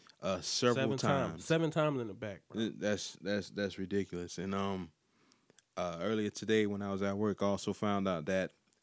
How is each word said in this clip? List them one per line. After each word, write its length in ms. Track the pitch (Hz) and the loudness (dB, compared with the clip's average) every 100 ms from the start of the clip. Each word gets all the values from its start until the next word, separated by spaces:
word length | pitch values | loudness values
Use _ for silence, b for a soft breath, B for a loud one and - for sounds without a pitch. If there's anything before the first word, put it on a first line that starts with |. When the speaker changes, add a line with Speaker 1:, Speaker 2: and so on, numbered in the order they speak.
| B B | B B
Speaker 1:
uh, 180 | 92 90 | -2 -2
several 340 | - - 123 120 | -2 2 4 4
Speaker 2:
Seven 220 | 135 135 | 2 2
times. 340 | 120 139 113 | 2 2 2
Speaker 1:
times. 140 | 82 - | -2 0
Speaker 2:
Seven 260 | 165 160 | 2 2
times 280 | 160 151 135 | 2 2 0
in 80 | 113 | -4
the 60 | |
back, 300 | 101 107 92 - | -6 -8 -10 -8
bro. 140 | 104 | -2
Speaker 1:
Th-, 120 | 110 - | -2 0
that's, 400 | 101 101 - - | 0 0 -4 -6
that's, 280 | 92 101 - | -2 -2 -2
that's 280 | - 98 92 | -4 -4 -4
ridiculous. 580 | 92 98 92 87 87 - | -2 0 0 -4 -6 -6
And, 160 | 95 98 | -2 -2
um, 360 | 98 95 85 _ _ b b b b b - - | -2 -2 -6 _ _ b b b b b -12 -6
uh, 200 | 87 82 | -4 -2
earlier 280 | 98 110 104 | 0 0 0
today 380 | - 101 110 104 | -2 2 4 4
when 160 | 101 | 0
I 80 | 101 | -2
was 100 | 98 | 0
at 160 | 101 98 | 0 2
work, 240 | 107 95 | 0 2
I 60 | 101 | 2
also 260 | 98 - | 2 0
found 340 | 95 104 101 98 | -2 0 2 0
out 180 | 87 78 | 0 0
that 240 | 95 90 _ _ _ | 0 0 _ _ _